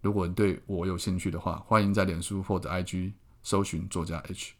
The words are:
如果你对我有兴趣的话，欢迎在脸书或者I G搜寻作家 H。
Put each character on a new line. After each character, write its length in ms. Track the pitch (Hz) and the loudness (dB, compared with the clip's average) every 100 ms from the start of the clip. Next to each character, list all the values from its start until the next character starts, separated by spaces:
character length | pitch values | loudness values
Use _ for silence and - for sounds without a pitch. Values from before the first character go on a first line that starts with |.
如 100 | 101 | 0
果 160 | 104 87 | 0 0
你 60 | |
对 280 | 90 104 - - | 2 2 2 -2
我 220 | 95 90 | -2 0
有 100 | 87 | -2
兴 200 | - 92 | 0 0
趣 120 | 95 | 0
的 100 | 85 | -2
话， 240 | 87 82 - | -4 -6 2
欢 160 | 110 | 4
迎 100 | 101 | 4
在 100 | 101 | 4
脸 160 | 95 85 | 4 2
书 200 | 87 98 | -2 -4
或 180 | 95 95 | 0 0
者 80 | 71 | 0
I 140 | 90 | -2
G 320 | 90 92 92 - - - | -2 -2 -4 -6 -18 -16
搜 200 | - 98 | 0 2
寻 240 | 101 80 95 | 2 -2 -4
作 160 | 90 | -4
家 140 | 82 82 - | -2 -4 -8
H。 280 | - - - | -10 -10 -14